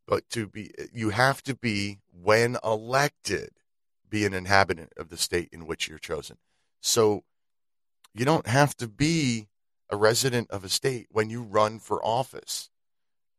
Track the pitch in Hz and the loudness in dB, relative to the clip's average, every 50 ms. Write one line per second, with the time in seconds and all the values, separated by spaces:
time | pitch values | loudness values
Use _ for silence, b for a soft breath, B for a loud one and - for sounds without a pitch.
0 | _ - 104 98 - _ - 120 107 95 - - 98 - - - 73 - - 117 | _ -2 -2 -2 -2 _ -6 -6 -6 -8 -10 -14 -14 -14 -14 -14 -14 -12 -8 -4
1 | 110 107 98 113 127 135 135 - - 139 127 - - 117 104 104 101 101 101 98 | -4 -2 2 4 4 2 2 0 -6 -8 -8 -4 -4 -2 -2 -2 -4 -6 -8 -12
2 | _ _ _ 87 87 98 107 113 117 120 123 - - 107 110 107 110 117 127 135 | _ _ _ -4 2 4 6 6 4 2 0 -2 -2 -2 -2 -2 -2 -2 0 0
3 | 143 147 - _ _ - 98 78 - - - _ _ _ _ _ _ _ _ _ | 0 0 -2 _ _ -4 -4 -4 -6 -8 -14 _ _ _ _ _ _ _ _ _
4 | _ _ 104 107 104 101 95 92 90 90 101 98 98 87 92 80 80 - _ - | _ _ -2 -2 0 0 -2 -4 -2 2 4 4 4 4 0 -4 -6 -14 _ -16
5 | 80 80 85 80 - - 92 87 85 - - 82 82 78 82 - - - 80 76 | -14 -14 -8 -6 -4 -2 -2 -4 -4 -4 -12 -16 -10 -10 -8 -8 -8 -10 -10 -14
6 | - - 80 76 69 - 57 _ _ _ _ _ _ _ _ _ - - - 120 | -10 -8 -8 -8 -8 -12 -18 _ _ _ _ _ _ _ _ _ -4 -2 2 4
7 | 110 107 104 95 - _ _ _ _ _ _ _ _ _ _ _ _ _ _ _ | 4 4 2 0 -4 _ _ _ _ _ _ _ _ _ _ _ _ _ _ _
8 | _ _ _ 104 123 139 160 - - 107 117 139 147 139 - - 123 113 101 - | _ _ _ -2 2 2 2 2 2 2 4 4 4 4 2 -6 -10 -12 -4 -2
9 | 143 156 170 165 147 123 117 110 104 - _ _ _ _ _ _ _ - 101 104 | 0 2 2 2 2 0 0 -2 -6 -12 _ _ _ _ _ _ _ -6 0 4
10 | 107 107 120 117 127 135 120 120 110 - - 101 95 95 - - - 139 127 117 | 4 4 6 4 2 0 0 0 -2 -4 -8 -10 -6 -4 -4 -2 -2 -2 -4 -4
11 | 95 - - 110 110 107 113 120 120 104 95 107 107 107 110 107 - - 104 - | -10 -2 0 0 0 0 -4 -8 -10 0 2 4 4 4 2 -4 -6 -6 -4 -2
12 | - 101 113 123 131 - - - - - - - - - _ _ _ _ _ _ | 0 0 0 0 -2 -4 -8 -14 -12 -10 -10 -10 -10 -12 _ _ _ _ _ _
13 | _ _ _ _ _ _ _ | _ _ _ _ _ _ _